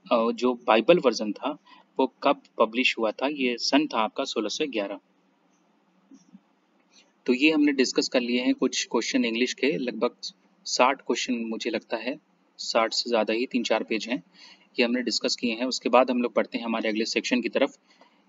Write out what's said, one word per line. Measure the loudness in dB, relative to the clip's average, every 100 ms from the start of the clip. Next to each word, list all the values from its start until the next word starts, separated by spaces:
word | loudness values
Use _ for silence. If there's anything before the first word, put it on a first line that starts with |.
| -2
अ, | 0 0
जो | 0 -2
Bible | 0 2 4 6 4
version | 4 0 -4
था | -6 -8 -8 _ -20 _ -2
वो | -2 _
कब | 0 0 -2 0
publish | 0 2 0 0
हुआ | -2
था? | -2 -4
ये | -2 -2 -2
सन | 0 2 2
था | 0
आपका | -2 -2
सोलह | -4 -4 -4
सौ | -4 -4
ग्यारह। | -2 -4 -6 _ _ _ _ _ _ _ _ _ _ _ -20 _ -20 _ _ _ _ _ _ _ _ 0
तो |
ये | 4 4
हमने | 4 4
discuss | 2 2 0 0
कर | 0
लिए | 0 0
हैं | 0
कुछ | 0 0 -2 -2
question | -2 0 0
English | 0 0 -2
के, | 0 -2 -2
लगभग | -4 -2 -4 -4 -16 -16 _ _
साठ | -4 2 2 2
question | -2 -4 -2
मुझे | -4 -4 -6 -4
लगता | -4 -4 -6
है, | -6 -10 _ _ _ -12
साठ | -2 0 2
से | 0 0
ज़्यादा | 0 2
ही, | 0 0
तीन | -2
चार | 0 0
page | 0 -4 -4
हैं, | -6 -8 -20 -20 -20 _ 0
ये |
हमने | 0 0
discuss | -2 -2 -2 -2
किए | -4
हैं। | -4
उसके | -4 -4 2
बाद | 4 4
हम | 2
लोग | 0 0
बढ़ते | -2 -4
हैं |
हमारे | -4 -2 -2
अगले | -2
section | -2 -2 -2 -2
की | 0
तरफ। | 0 0 -2 _ _ _ _